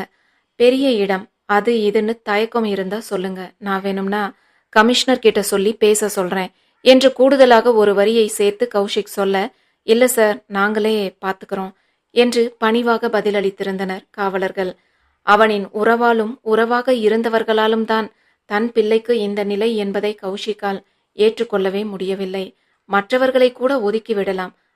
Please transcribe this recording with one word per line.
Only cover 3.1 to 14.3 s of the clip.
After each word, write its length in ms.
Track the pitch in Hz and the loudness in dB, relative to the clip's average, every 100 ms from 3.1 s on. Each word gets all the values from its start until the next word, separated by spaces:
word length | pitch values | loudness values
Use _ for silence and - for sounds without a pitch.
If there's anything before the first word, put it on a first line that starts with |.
| 196 190 185 180 - | -6 -6 -10 -14 -12
நான் 240 | 202 190 | -6 -4
வேணும்னா 400 | 196 196 196 208 196 - _ _ _ | -4 -4 -4 -4 -6 -10 _ _ _
கமிஷனர் 500 | 226 220 247 - 247 220 | 2 2 2 0 2 2
கிட்ட 160 | 208 | 0
சொல்லி 320 | 196 202 196 226 | 0 -2 -2 0
பேச 340 | 214 208 208 | 2 2 -2
சொல்றேன் 420 | 196 180 190 185 - _ _ 247 | -4 -4 -4 -6 -12 _ _ 4
என்று 260 | 262 262 | 6 6
கூடுதலாக 600 | 254 262 277 254 226 233 | 4 4 6 6 6 4
ஒரு 200 | 226 208 | 4 4
வரியை 320 | 196 202 233 214 | 4 2 2 0
சேர்த்து 400 | - 202 202 240 | 0 -2 0 -2
கௌஷிக் 480 | 202 202 214 202 - | -2 -2 -4 -6 -4
சொல்ல, 260 | 196 196 214 - _ _ - | -2 -2 -4 -10 _ _ 0
"இல்ல 160 | 226 247 | 2 2
சார், 300 | 247 214 208 - | 2 0 0 -6
நாங்களே 480 | 196 202 214 214 214 190 - | -2 -2 0 -2 -2 -4 -6
பாத்துக்கிறோம்" 500 | 190 190 - 196 190 - _ _ _ 233 | -8 -10 -8 -8 -8 -12 _ _ _ 0
என்று 280 | 240 240 233 - | 2 2 -2 -2
பணிவாக 520 | 220 233 240 226 233 | -2 0 0 0 0
பதிலளித்திருந்தனர் 920 | 220 208 202 190 196 196 190 190 190 - | -2 0 -2 -2 -4 -6 -6 -6 -8 -12
காவலர்கள். 640 | - 196 | -6 -4